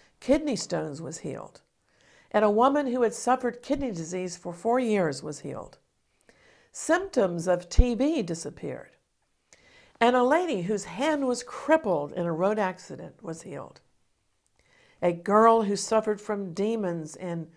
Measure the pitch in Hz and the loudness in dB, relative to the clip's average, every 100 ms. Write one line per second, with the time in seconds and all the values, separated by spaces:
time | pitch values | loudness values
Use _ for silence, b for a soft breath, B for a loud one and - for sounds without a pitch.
0 | b b - 294 302 226 - 165 156 139 | b b 2 2 2 -4 -4 -4 -4 -8
1 | 165 165 151 127 107 - _ _ b b | -12 -10 -10 -12 -14 -20 _ _ b b
2 | b b b 214 208 208 262 294 269 254 | b b b 2 4 6 4 4 0 0
3 | 226 - 240 254 247 233 - 285 262 170 | 0 0 0 0 0 -6 -4 -2 -2 -6
4 | 160 185 180 - 180 170 226 247 240 208 | -6 -6 -6 -8 -12 -6 0 0 2 2
5 | 165 135 151 143 139 - - - _ _ | 0 -2 -8 -10 -10 -12 -14 -20 _ _
6 | _ _ b b b b b - - 349 | _ _ b b b b b -8 0 0
7 | 392 254 190 175 170 175 - - 247 226 | 2 0 2 0 0 0 4 6 6 4
8 | 285 320 185 190 151 - - 123 - _ | 0 0 -2 -6 -8 -10 -10 -12 -14 _
9 | _ _ _ _ _ b b b b b | _ _ _ _ _ b b b b b
10 | 233 254 247 320 359 202 175 214 - 185 | 4 6 4 4 2 -2 -2 -4 -6 -4
11 | 302 302 262 240 - - - 320 233 160 | 0 0 0 -4 -6 -6 2 2 2 0
12 | 147 - 170 160 190 214 190 180 - - | -2 -4 -2 0 0 2 -2 -4 -12 -14
13 | - - 190 160 196 143 95 - _ _ | -14 -14 -12 -12 -12 -14 -14 -18 _ _
14 | _ _ _ _ _ _ b b b b | _ _ _ _ _ _ b b b b
15 | 180 170 185 208 226 226 202 202 - 220 | -2 -2 2 6 8 6 4 -2 0 0
16 | 220 208 - 202 196 165 208 226 190 170 | 0 -4 -6 -6 -6 -4 -2 -2 -2 -4
17 | 156 - 180 170 156 | -8 -10 -8 -6 -8